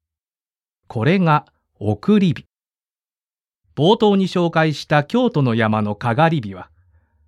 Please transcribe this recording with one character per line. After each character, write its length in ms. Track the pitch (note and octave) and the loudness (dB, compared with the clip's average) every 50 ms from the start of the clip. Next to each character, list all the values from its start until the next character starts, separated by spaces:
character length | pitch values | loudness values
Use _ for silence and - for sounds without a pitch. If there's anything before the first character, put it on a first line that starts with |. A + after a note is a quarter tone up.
| _ _ _ _ _ _ _ _ _ _ _ _ _ _ _ _ _ | _ _ _ _ _ _ _ _ _ _ _ _ _ _ _ _ _
こ 180 | - - A2+ A2 | -12 -6 -2 0
れ 140 | D3+ F#3+ G3 | 0 2 2
が 260 | F3 D#3+ D3 D3+ - _ _ _ _ _ _ | 2 2 2 0 -2 _ _ _ _ _ _
送 420 | - G2+ G#2 G#2 - - - G#3+ G#3 | -8 -4 -4 -4 -2 0 2 2 4
り 140 | G3 E3 - | 2 0 -2
火。 140 | - - _ _ _ _ _ _ _ _ _ _ _ _ _ _ _ _ _ _ _ _ _ _ _ _ _ _ | -4 -8 _ _ _ _ _ _ _ _ _ _ _ _ _ _ _ _ _ _ _ _ _ _ _ _ _ _
冒 200 | C3 D3 F#3 A3+ | 0 2 2 2
頭 200 | A3 A3 G#3 G3+ | 4 2 2 2
に 120 | G3 F#3+ | 2 0
紹 220 | E3+ - F3+ F3 E3 | 0 -2 -2 -2 0
介 240 | - D#3+ D#3+ D#3+ C#3+ | 0 0 0 0 -2
し 140 | - - | -4 -4
た 160 | - D#3 D3 C#3+ | -2 0 0 0
京 260 | - - B3 B3+ A#3 | 0 0 0 0 0
都 140 | A#3+ D3+ C3+ | 0 0 0
の 100 | A#2+ A2+ | 0 0
山 300 | A#2 A2 G#2+ A2 G#2+ G#2 | 0 0 0 0 -2 -2
の 120 | G#2 G#2+ | -4 -6
か 200 | - - A#2+ A2 | -6 -4 -4 0
が 120 | C#3 D#3+ | 0 0
り 140 | E3 E3 C#3 | 0 0 -2
火 140 | G#2+ G2 F#2+ | -6 -8 -12
は、 160 | F2+ F2+ - _ _ _ _ _ _ _ _ _ _ _ | -14 -18 -20 _ _ _ _ _ _ _ _ _ _ _